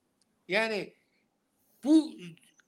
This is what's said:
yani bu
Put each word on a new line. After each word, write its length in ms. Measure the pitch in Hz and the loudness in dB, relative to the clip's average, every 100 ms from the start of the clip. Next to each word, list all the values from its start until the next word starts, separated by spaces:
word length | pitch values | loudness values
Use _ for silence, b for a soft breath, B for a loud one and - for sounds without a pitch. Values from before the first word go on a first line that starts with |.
| _ _ _ _ - | _ _ _ _ -4
yani 460 | 196 226 208 156 - _ _ _ _ _ _ _ _ | -2 0 -4 -8 -14 _ _ _ _ _ _ _ _
bu 300 | 262 311 285 220 175 160 _ _ | 4 4 4 -8 -18 -20 _ _